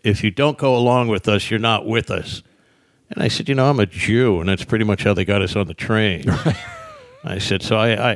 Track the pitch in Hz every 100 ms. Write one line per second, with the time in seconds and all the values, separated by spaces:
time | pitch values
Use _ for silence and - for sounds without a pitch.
0 | 110 101 110 92 147 143 139 123 120 123
1 | 117 98 - 101 - 113 113 107 107 113
2 | - 87 - - - _ _ _ _ _
3 | _ - - - - 135 135 135 98 87
4 | 92 113 127 90 87 95 - 110 107 98
5 | 110 95 92 101 92 104 95 - - 110
6 | 107 85 - 143 160 95 - - - -
7 | - - - 98 - 98 - 110 113 107
8 | 120